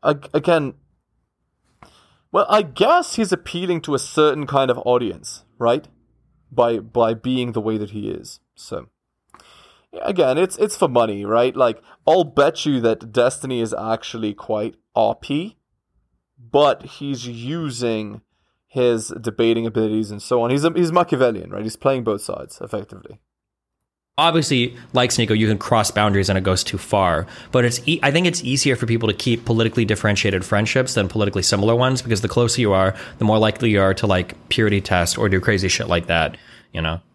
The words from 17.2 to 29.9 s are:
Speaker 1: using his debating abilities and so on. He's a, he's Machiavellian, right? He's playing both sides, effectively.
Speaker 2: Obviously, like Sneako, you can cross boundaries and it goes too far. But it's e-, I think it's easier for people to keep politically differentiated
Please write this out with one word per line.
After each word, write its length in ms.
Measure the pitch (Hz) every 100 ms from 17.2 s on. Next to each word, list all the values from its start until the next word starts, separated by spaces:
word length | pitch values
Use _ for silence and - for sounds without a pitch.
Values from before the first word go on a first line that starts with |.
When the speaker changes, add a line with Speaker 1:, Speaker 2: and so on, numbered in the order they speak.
| 123
Speaker 1:
using 920 | 117 120 165 156 120 120 110 107 107 _ _ _ _ _
his 420 | 135 123 113 107 -
debating 440 | 113 104 117 117 113
abilities 460 | 110 110 107 107
and 100 | 104
so 200 | - 123
on. 60 | 117
He's 120 | 135 156
a, 60 |
he's 200 | 160 170
Machiavellian, 580 | 175 170 135 127 104 85
right? 120 | 95
He's 120 | 110 -
playing 260 | 139 135
both 180 | 113 104
sides, 380 | - - - -
effectively. 580 | - 107 101 92 - 104 _ _ _ _ _ _ _ _ _ -
Speaker 2:
Obviously, 600 | 165 165 147 131 120 - -
like 160 | 123 123
Sneako, 280 | - 110 107
you 100 | 110
can 100 | 104
cross 340 | - 117 107
boundaries 380 | - 107 98 95
and 80 | 95
it 60 |
goes 200 | 95 92
too 140 | - 98
far. 500 | - 104 92 80 - - -
But 140 | 127 120
it's 200 | 120 -
e-, 140 | 165
I 100 | 143
think 160 | 151 180
it's 140 | 170 127
easier 320 | 131 143 123
for 80 | 117
people 240 | 117 117
to 40 |
keep 300 | 104 - 113
politically 400 | - 113 113 113
differentiated 640 | 107